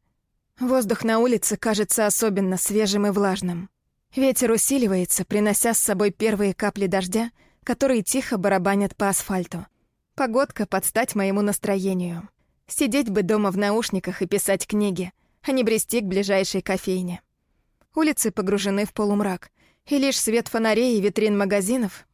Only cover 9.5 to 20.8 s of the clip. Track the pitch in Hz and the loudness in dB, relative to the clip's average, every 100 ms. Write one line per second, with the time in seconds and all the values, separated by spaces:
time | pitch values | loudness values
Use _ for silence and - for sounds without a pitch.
9.5 | 170 185 _ _ _ _ - 262 226 285 | -10 -14 _ _ _ _ -4 0 2 0
10.5 | - 208 196 - 220 262 208 196 196 208 | -2 -2 0 0 0 0 0 0 2 0
11.5 | 202 208 196 190 185 175 170 202 _ _ | 0 -2 -2 0 -2 -4 -8 -12 _ _
12.5 | _ - - 277 269 233 196 180 214 202 | _ -8 -2 0 2 0 0 2 2 0
13.5 | 185 202 214 226 185 180 185 180 202 - | 0 0 0 0 -4 -4 -6 -2 0 0
14.5 | 196 - 208 208 175 180 - _ _ - | -2 0 0 0 -2 -6 -10 _ _ -2
15.5 | 262 220 220 - 233 196 190 202 196 196 | 0 2 0 0 -2 0 0 2 2 0
16.5 | 190 - 190 - 185 180 175 _ _ _ | -2 -2 -4 -2 -4 -4 -8 _ _ _
17.5 | _ _ _ _ 311 311 277 220 - 190 | _ _ _ _ 0 0 0 -2 -2 -2
18.5 | 196 196 196 214 - 208 202 202 180 - | 0 0 -2 -2 -2 0 0 -2 -4 -12
19.5 | _ _ _ - 285 269 254 - 226 226 | _ _ _ -2 0 2 0 0 0 0
20.5 | 233 220 214 | 0 2 2